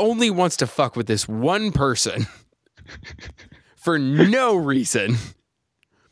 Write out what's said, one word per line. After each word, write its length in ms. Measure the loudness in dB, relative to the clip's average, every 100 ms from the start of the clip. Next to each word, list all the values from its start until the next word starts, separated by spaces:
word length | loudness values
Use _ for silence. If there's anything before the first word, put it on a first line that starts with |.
only 300 | 0 2 0
wants 260 | 2 0 0
to 100 | -4
fuck 300 | 0 -2 -2
with 100 | -2
this 220 | -2 -2
one 420 | -2 0 0 -2
person 560 | 0 0 0 -2 -4 -8 -8 _ _ _ _ -20 -20
<laughs> 760 | -20 -18 -20 -20 -20 -20 _ _
for 220 | -2 0
no 580 | 0 4 4 4 2 2
reason. 600 | 2 0 0 0 0 -2 -4 -16 _ _ _ _ _ _ _